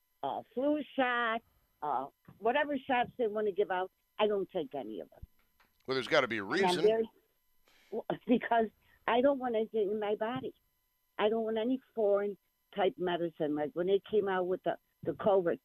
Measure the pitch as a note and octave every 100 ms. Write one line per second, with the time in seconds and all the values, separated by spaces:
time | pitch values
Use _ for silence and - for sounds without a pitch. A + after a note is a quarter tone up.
0 | _ - C#3 B2 - A#3+ C#4+ D4+ - -
1 | B3 A#3+ A#3 A#3 _ _ _ - D3 B2+
2 | C3+ _ - - G#3+ C#4 D4 C#4 C4+ B3
3 | A#3+ - A3+ G#3+ G#3 F3+ G3+ F#3 F#3 _
4 | _ - G#3+ G3+ F3+ F#3 C#3 C#3+ A2 G2
5 | - - - _ _ _ _ _ - C3
6 | G#2+ D3+ B2 A2 G2 D#3+ F#3 F3+ G#3+ A3+
7 | A3+ _ _ _ _ _ _ _ - A3
8 | - D#3+ - D#3 - A#3 G#3+ _ _ _
9 | - A#3+ C#4 C#4 B3+ A3 A3 A3 G3 G#3+
10 | G#3 G#3+ G#3+ C4 A#3 - _ _ _ _
11 | _ - G#3+ A3+ A3 A3 A#3 C4 _ -
12 | G3+ G3+ G#3 F#3+ _ _ _ G3 F#3+ -
13 | F3+ E3+ E3+ - D3+ D3+ D3 D#3+ F3+ G3
14 | - G#3+ G3 F#3 F3+ F3+ E3+ - _ -
15 | - D3+ A3 G3 E3+ A2